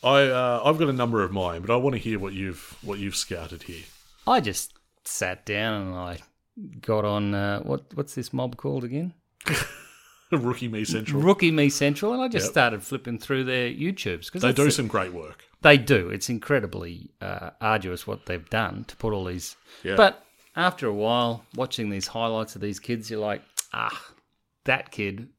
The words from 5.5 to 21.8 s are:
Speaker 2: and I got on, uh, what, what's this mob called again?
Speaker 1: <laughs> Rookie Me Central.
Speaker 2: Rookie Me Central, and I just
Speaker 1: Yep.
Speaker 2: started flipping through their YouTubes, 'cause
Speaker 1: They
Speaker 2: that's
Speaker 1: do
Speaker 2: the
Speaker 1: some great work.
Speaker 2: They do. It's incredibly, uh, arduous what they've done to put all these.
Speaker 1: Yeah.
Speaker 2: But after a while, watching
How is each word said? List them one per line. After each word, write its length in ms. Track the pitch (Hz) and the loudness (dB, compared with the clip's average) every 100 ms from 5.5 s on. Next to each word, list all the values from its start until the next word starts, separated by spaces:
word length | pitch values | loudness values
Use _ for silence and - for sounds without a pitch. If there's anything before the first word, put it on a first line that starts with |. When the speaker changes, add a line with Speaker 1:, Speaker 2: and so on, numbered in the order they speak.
| 104 110 107 95 | -2 0 -2 -4
Speaker 2:
and 80 | 90 | -6
I 240 | 90 87 - _ _ - 202 - | -8 -10 -14 _ _ -18 -16 -14
got 240 | - 107 104 | -2 0 2
on, 280 | 104 104 | 0 0
uh, 280 | 101 101 101 | 0 0 -2
what, 320 | - 139 - | -4 -6 -6
what's 200 | 160 143 | -8 -8
this 200 | - 123 | -6 -6
mob 240 | 131 127 123 | -4 -4 -6
called 260 | 139 139 | -6 -4
again? 300 | 120 135 175 - _ _ - | -4 -4 -6 -8 _ _ -4
Speaker 1:
<laughs> 60 | 151 - - - - _ _ _ | -2 -2 -10 -20 -20 _ _ _
Rookie 360 | 160 120 120 123 | 0 2 -2 -4
Me 180 | 110 107 | -2 -2
Central. 380 | 110 107 143 | -2 0 4
Speaker 2:
Rookie 260 | 160 196 175 | 6 6 6
Me 200 | 156 143 | 6 4
Central, 440 | 139 143 147 208 | 6 2 2 0
and 80 | 247 | 0
I 60 | 262 | 0
just 180 | 226 95 | 0 0
Speaker 1:
Yep. 60 | |
Speaker 2:
started 320 | - 123 107 | 4 4 2
flipping 340 | - 135 - 117 | -6 -8 -6 -8
through 280 | - 135 127 | -2 -2 0
their 220 | 127 123 | 0 -2
YouTubes, 640 | 123 160 196 - 87 - | -2 -4 -2 -4 -6 -6
'cause 120 | 180 | 0
Speaker 1:
They 60 | 123 | 0
Speaker 2:
that's 80 | 123 | 4
Speaker 1:
do 80 | 147 | 4
Speaker 2:
the 40 | |
Speaker 1:
some 160 | 139 117 | 4 0
great 240 | 104 92 | 0 -2
work. 320 | 90 78 - - _ | -6 -12 -16 -20 _
Speaker 2:
They 120 | 160 147 | 8 8
do. 360 | 120 127 87 | 8 4 4
It's 180 | 101 - | -4 -4
incredibly, 800 | 117 - 143 101 95 87 85 - _ | -6 0 0 0 -8 -10 -12 -16 _
uh, 300 | 98 95 87 - | -10 -8 -10 -4
arduous 460 | 110 110 92 87 - | 0 2 0 -8 -8
what 220 | 104 - | -10 -6
they've 200 | 87 82 | -8 -4
done 360 | 110 104 95 113 | -2 -2 -6 -12
to 60 | - | -6
put 140 | 113 | -4
all 140 | 104 92 | -2 -4
these. 300 | 90 - - _ - | -6 -10 -16 _ -12
Speaker 1:
Yeah. 120 | - 95 | -2 6
Speaker 2:
But 280 | 202 - _ _ _ - | 6 6 _ _ _ 0
after 300 | 180 180 127 | 0 0 -4
a 80 | |
while, 500 | 101 107 120 120 117 - - | 0 2 2 2 -2 -10 -6
watching 340 | 127 - | -4 -4